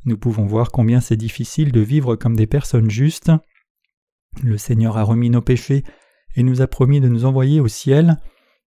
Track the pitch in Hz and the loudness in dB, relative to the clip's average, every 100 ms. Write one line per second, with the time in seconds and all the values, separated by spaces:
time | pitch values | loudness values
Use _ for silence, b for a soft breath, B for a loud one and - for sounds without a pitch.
0 | 120 107 120 107 101 110 120 - 113 120 | -6 -4 -2 -2 -2 0 -2 0 2 2
1 | - 110 113 - 117 - 151 117 107 147 | 0 -2 -4 -8 -8 -2 0 2 2 0
2 | 127 110 117 113 - 143 - 123 110 104 | 0 -2 -2 0 0 0 0 0 0 0
3 | 147 - - 160 _ _ _ _ _ _ | -2 0 0 0 _ _ _ _ _ _
4 | _ _ _ - 127 104 - 113 113 110 | _ _ _ -6 -4 -4 -2 0 0 0
5 | 107 117 120 120 - 123 - 139 B B | -2 0 2 0 0 -2 0 -4 B B
6 | B B B - 127 127 131 - 131 143 | B B B -2 0 0 -2 0 2 4
7 | 127 117 131 131 135 151 120 - 135 139 | 2 2 0 0 2 2 0 -2 0 4
8 | 165 156 b b b b | 4 2 b b b b